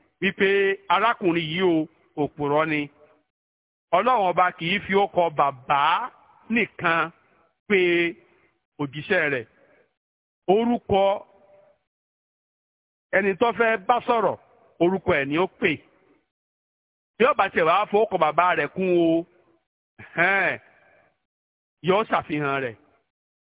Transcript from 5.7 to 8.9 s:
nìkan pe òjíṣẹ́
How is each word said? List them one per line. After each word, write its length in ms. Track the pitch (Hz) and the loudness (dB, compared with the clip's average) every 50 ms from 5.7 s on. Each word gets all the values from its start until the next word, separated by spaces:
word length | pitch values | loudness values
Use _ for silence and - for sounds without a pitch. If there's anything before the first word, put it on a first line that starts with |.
| 147 139 143 156 170 196 233 262 - _ _ _ _ _ _ - | 0 2 2 2 0 0 -4 -6 -14 _ _ _ _ _ _ -4
nìkan 640 | 220 233 202 - _ - - 175 170 170 156 165 - _ _ _ _ _ _ _ _ _ _ - | -2 -2 -2 -4 _ -4 -2 -2 0 0 -2 -4 -6 _ _ _ _ _ _ _ _ _ _ -2
pe 100 | 208 190 180 175 175 170 170 170 - - _ _ _ _ _ _ _ _ _ _ _ - | 0 0 2 2 0 0 0 -2 -6 -10 _ _ _ _ _ _ _ _ _ _ _ -8
òjíṣẹ́ 500 | 147 143 | -8 -8